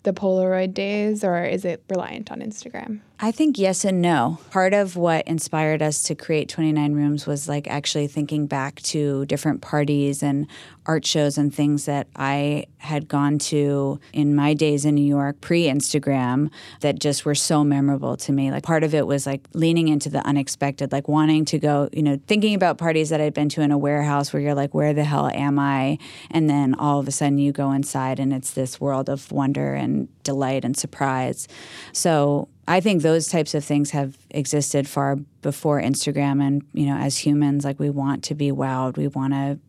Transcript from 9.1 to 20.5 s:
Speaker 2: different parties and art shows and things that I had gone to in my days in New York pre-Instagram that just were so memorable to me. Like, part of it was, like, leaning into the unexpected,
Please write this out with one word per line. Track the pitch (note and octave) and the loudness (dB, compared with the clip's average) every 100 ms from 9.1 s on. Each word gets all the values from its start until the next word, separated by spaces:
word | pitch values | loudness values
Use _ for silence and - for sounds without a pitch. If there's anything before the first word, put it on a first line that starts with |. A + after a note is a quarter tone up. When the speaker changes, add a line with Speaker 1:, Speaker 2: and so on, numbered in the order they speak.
| C#3 C#3+ | -2 -2
Speaker 2:
different | C#3+ D#3 - | -2 0 -2
parties | - D3+ D3 D3 C#3+ C#3 | -2 0 2 2 0 0
and | D3 C#3 D3 - - - - | 0 0 -4 -10 -20 -10 -2
art | D#3+ - | -2 0
shows | D#3+ D3 C#3+ | 0 2 2
and | C#3+ C#3+ | 0 2
things | D3 D3 D3 | 0 0 0
that | C#3+ - - | -4 -4 -4
I | C3+ C#3+ C#3+ D3 - _ | -2 0 0 -2 -6 _
had | D3 D3+ D3+ | -4 -4 -2
gone | C#3+ C#3+ D3 | 0 2 0
to | - D3 C#3+ C#3 C#3 C#3 - | 0 0 2 2 -2 -4 -6
in | - D3 D3 | 0 2 4
my | C#3+ | 4
days | D3+ D#3 D3 | 2 2 2
in | D3+ D3 | 4 4
New | C#3+ | 4
York | C#3+ C#3 C#3+ | 2 0 -4
pre-Instagram | - E3+ D#3+ C#3 - D3+ C#3+ C3+ B2 B2+ D3 - - - | 0 2 4 2 0 0 0 0 2 0 -2 -4 -20 -4
that | D3 C#3 | -2 0
just | D3+ C#3 | -2 0
were | D3+ D3 | 0 0
so | - D#3 | 2 2
memorable | D3 C#3 C#3 C3+ C3+ B2+ | 4 2 2 0 -2 -6
to | - | -2
me. | C#3 C3+ | 0 0
Like, | - | -2
part | - E3 | 0 2
of | D#3 | 2
it | D3+ B2+ | 2 2
was, | C#3 C#3 | -2 -2
like, | C#3 - | -6 -6
leaning | E3 D#3+ E3 D#3+ | 0 2 4 4
into | D3+ C#3+ | 2 0
the | D3 - | -2 0
unexpected, | C#3+ C#3 | 0 -2